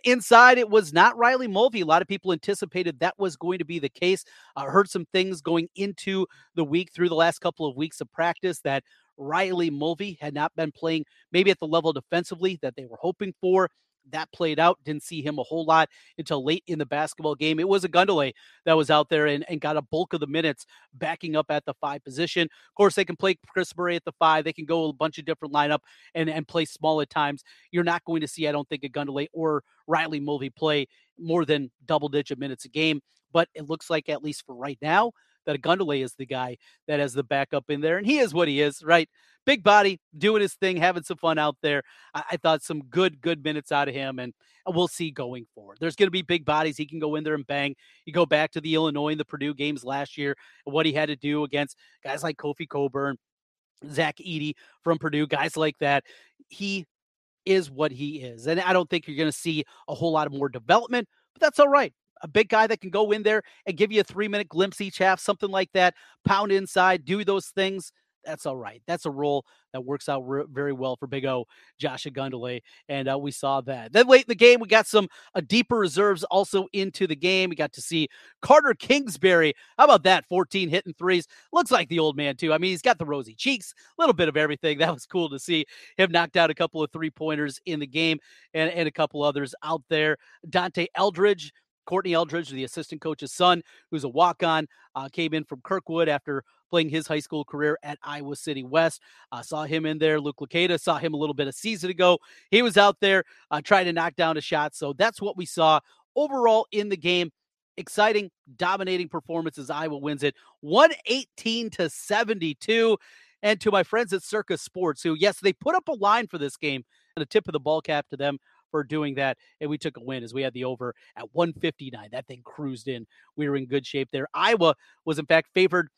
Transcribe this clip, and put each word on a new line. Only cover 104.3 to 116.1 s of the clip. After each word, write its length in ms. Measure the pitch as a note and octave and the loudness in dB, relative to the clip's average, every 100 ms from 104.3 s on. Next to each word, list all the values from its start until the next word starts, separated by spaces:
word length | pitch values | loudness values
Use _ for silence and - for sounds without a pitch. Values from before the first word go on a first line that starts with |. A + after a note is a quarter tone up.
| D#3 | 0
a 20 | |
shot. 340 | - D#3 D3+ | -2 -2 -2
So 200 | - C#3+ | -6 -8
that's 260 | C3+ G#3+ - | 0 0 0
what 160 | G3+ F#3 | -8 -8
we 80 | |
saw 360 | E3+ - D#3+ D3+ _ _ _ - | -8 2 4 4 _ _ _ -2
overall 500 | D4 C4+ A#3 A3 A3 | -2 2 4 4 2
in 160 | G#3 G#3 | -4 -4
the 80 | F#3+ | -2
game. 340 | E3 F3+ E3+ _ _ _ _ - | 0 0 -2 _ _ _ _ -16
Exciting, 540 | F3 - G#3+ G#3 F#3+ _ _ B2 | -8 2 2 2 -4 _ _ -4
dominating 520 | F3 G3 F#3 F3+ F3 | -2 -2 -2 -4 -4
performances. 600 | E3+ - E3 D#3+ D3 C3 | -8 -6 -6 -6 -8 -10
Iowa 300 | D3+ D#3+ C#3+ | -6 -6 -6
wins 240 | C#3+ C#3+ | -6 -2
it 120 | C#3+ - _ _ | -2 -4 _ _
one 320 | D3+ G#3 D#4+ D4 - | 0 6 6 4 -4
eighteen 640 | B3+ B3 - A3+ A3+ A3+ | -4 -6 -8 -4 -4 -4
to 200 | - E3 | -4 -4
seventy-two. 1080 | - - G#3 A3+ G#3 E3 C#3+ - A3+ A3+ G#3 _ - _ _ | -4 -2 -2 0 -2 -4 -6 -2 2 4 2 _ -20 _ _
And 180 | G#3 G#3 | 0 0
to 100 | G#3+ | 2
my 100 | G3 | 2
friends 300 | F3 A3 A3 | 2 0 -2
at 100 | F#3 | -4
Circus 400 | - G#3+ - E3+ | -4 -6 -4 -6
Sports, 400 | - F3+ F3 C3+ | -6 -4 -4 -2
who, 120 | E3+ | -4
yes, 260 | D#3 G3 - | 2 2 2
they 120 | F#3+ | -2
put 220 | - C#4 | 0 0
up 140 | F4+ E4 | 0 0
a 40 | |
line 360 | B3 G3+ | 0 2